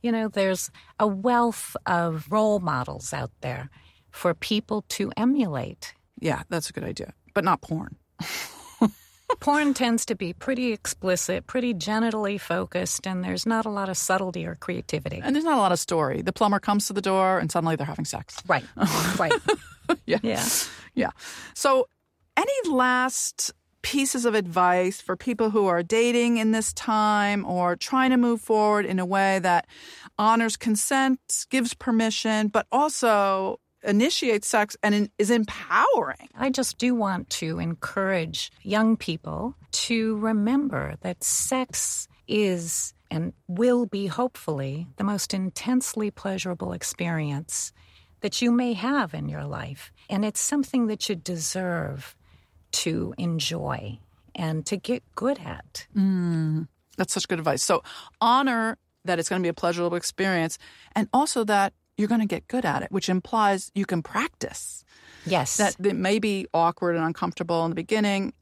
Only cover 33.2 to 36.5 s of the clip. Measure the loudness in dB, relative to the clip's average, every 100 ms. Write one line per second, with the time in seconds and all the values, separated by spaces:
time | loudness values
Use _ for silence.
33.2 | 4 2 -2 -6 _ _ 0 4 4 2
34.2 | 0 0 2 0 0 0 2 2 0 0
35.2 | 2 2 2 -6 0 2 4 4 0 -6
36.2 | -14 -4 -2